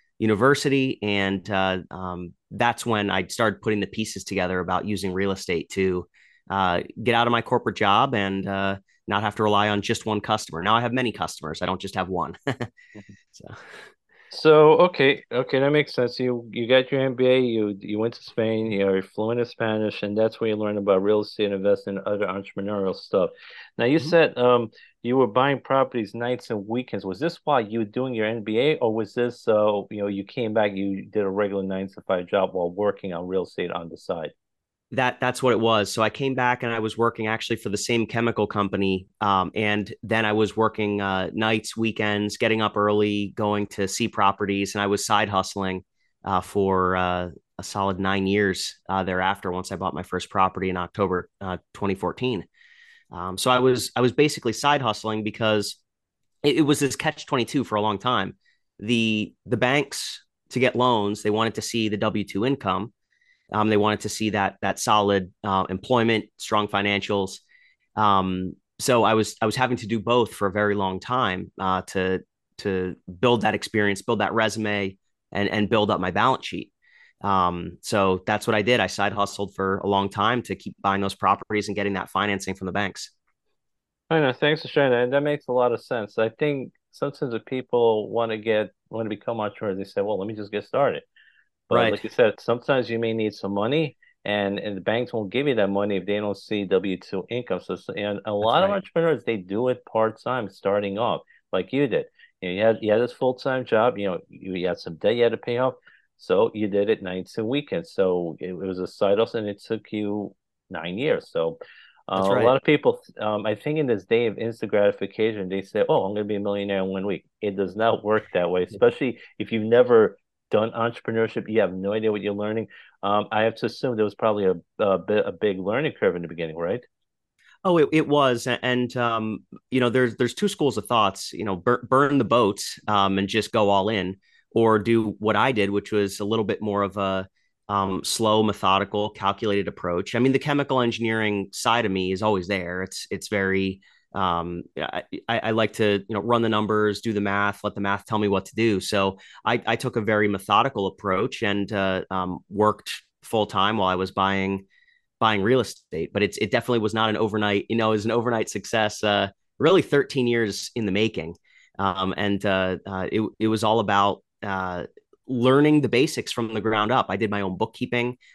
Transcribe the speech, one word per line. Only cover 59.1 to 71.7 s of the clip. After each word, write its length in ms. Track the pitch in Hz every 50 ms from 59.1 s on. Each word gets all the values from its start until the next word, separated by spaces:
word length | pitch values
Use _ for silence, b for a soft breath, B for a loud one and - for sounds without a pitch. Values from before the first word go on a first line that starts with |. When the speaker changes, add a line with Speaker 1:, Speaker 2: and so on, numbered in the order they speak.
| 110 107 104 - - _ -
Speaker 1:
the 100 | - 117
banks, 680 | 104 127 123 135 147 139 - - - - - - - _ _ _ _ _ -
to 100 | - 123
get 160 | 123 123 -
loans, 460 | 117 123 127 120 110 101 101 107 -
they 80 | - 104
wanted 240 | 104 110 113 113 107
to 80 | -
see 280 | 101 - - 117 110 107
the 80 | 104
W 260 | 98 113 107 104 110 98
two 200 | - - 98 110
income. 480 | 131 139 135 - 98 92 95 104 123 _ _ _ _ _ _ _ _ _ _ _ -
Um, 180 | - 107 107 107
they 80 | 107
wanted 240 | 104 104 107 107 104
to 80 | - 104
see 220 | - - 110 107
that, 260 | 95 104 98 95 - -
that 180 | - 98 - -
solid, 540 | - - 110 107 101 101 101 98 92 90 - _ -
uh, 220 | 104 98 95 95 -
employment, 560 | 95 92 - - 127 120 110 113 113 107 101 - _
strong 300 | - - - 110 107 104
financials. 720 | 104 - 101 101 101 101 101 - - 104 101 95 95 - - b b b b b b b b b b b
Um, 600 | 101 107 104 101 98 95 95 92 92 92 90 - _ _ _ _ -
so 240 | - - 127 117 107
I 120 | 104 113
was, 200 | 110 107 - - -
I 40 | 113
was 100 | 110 107
having 220 | 131 127 123 123
to 100 | 113 110
do 120 | 98 113 110
both 340 | 95 113 120 123 113 - -
for 140 | - 104
a 40 | 98
very 240 | 92 104 104 104 101
long 240 | 104 98 95 95 92
time, 520 | - - 123 127 123 98 92 92 90 - _ -
uh, 220 | 95 95